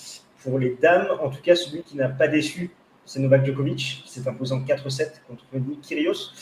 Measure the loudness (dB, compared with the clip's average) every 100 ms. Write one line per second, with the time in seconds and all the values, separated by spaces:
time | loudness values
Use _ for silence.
0 | -20 -20 _ _ -4 0 0 4 4 6
1 | 2 -2 -2 -2 4 4 2 -10 -10 -4
2 | -2 2 2 2 0 -4 -10 -10 _ _
3 | -12 -2 4 6 4 0 -2 -2 -6 -10
4 | -14 -8 -8 -6 -4 -4 -2 -2 -2 -4
5 | -6 -6 -20 -20 -8 -6 -6 -8 -8 -2
6 | 0 -2 -6 -16